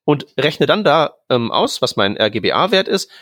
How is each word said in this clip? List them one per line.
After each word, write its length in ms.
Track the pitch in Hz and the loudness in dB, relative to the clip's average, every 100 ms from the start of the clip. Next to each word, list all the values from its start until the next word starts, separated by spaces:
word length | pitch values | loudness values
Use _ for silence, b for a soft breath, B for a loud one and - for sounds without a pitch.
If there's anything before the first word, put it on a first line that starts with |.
und 220 | - 143 - - | -2 -2 -2 -4
rechne 280 | 147 - 147 | -2 0 0
dann 180 | 185 | 2
da, 300 | 180 156 147 _ - | 4 2 2 _ -4
ähm, 220 | 127 117 | -2 0
aus, 320 | 107 226 - | 0 -2 -2
was 140 | 127 - | -4 0
mein 200 | 101 - | -2 0
R-G-B-A-Wert 680 | 107 110 90 95 185 - - | -2 0 -2 0 2 0 0
ist, 240 | 196 - B | -4 -6 B